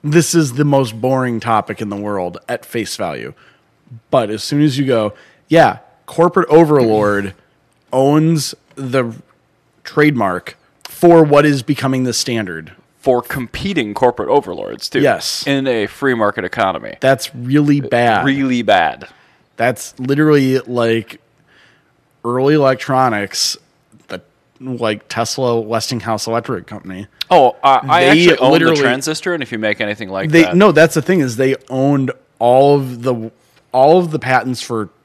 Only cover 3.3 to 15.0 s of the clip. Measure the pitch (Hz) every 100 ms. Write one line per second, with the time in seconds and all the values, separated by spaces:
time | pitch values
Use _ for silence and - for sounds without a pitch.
3.3 | - _ _ _ _ _ 117 _ 139 107
4.3 | 107 - 143 151 131 135 117 107 - _
5.3 | _ _ 160 131 - _ _ - - 175
6.3 | 185 - 156 160 151 113 107 104 101 98
7.3 | 95 _ _ _ _ _ 127 139 151 160
8.3 | 160 - - _ - 131 131 120 113 _
9.3 | _ _ _ _ _ - - 151 131 98
10.3 | 90 - - _ _ - - 175 170 151
11.3 | 143 151 139 120 135 131 131 127 117 -
12.3 | 117 95 82 80 - _ _ - 123 -
13.3 | 135 117 - 160 175 107 101 123 - -
14.3 | 143 98 87 50 58 - 123